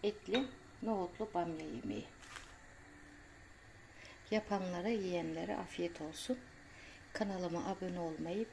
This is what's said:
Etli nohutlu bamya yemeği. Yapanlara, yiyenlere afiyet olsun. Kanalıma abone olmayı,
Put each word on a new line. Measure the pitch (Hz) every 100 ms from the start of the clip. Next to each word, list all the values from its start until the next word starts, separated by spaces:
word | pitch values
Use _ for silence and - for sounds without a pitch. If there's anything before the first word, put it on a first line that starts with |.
Etli | 208 208 - 226 262 - - -
nohutlu | 220 214 175 - 185
bamya | 175 170 160 156
yemeği. | - - 208 - - - - - - - - - - - - - - - - - - - - - - -
Yapanlara, | 214 214 202 185 175 190
yiyenlere | 226 190 175 165 160 165 -
afiyet | 175 - 170 170
olsun. | 151 160 - 254 - - - - - - -
Kanalıma | - 208 185 180 170 180
abone | 190 185 180
olmayı, | 170 156 160 190 220